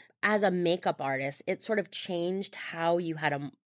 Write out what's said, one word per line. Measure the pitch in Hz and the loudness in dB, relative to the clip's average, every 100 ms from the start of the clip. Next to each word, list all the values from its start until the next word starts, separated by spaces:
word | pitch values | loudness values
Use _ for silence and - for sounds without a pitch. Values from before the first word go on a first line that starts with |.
| - _ | -20 _
as | 202 208 | 2 4
a | 196 | 4
makeup | 180 170 180 185 160 | 4 2 2 0 -2
artist, | 139 135 139 143 - | -2 -2 -2 -4 -4
it | 185 | -4
sort | - 214 | 0 -2
of | 196 | -2
changed | - - 175 175 190 196 - | -6 -4 -2 0 -2 -4 -8
how | - 165 165 175 | -10 -2 2 2
you | 165 156 | 2 0
had | 151 | 0
a, | 143 143 _ _ | 0 -6 _ _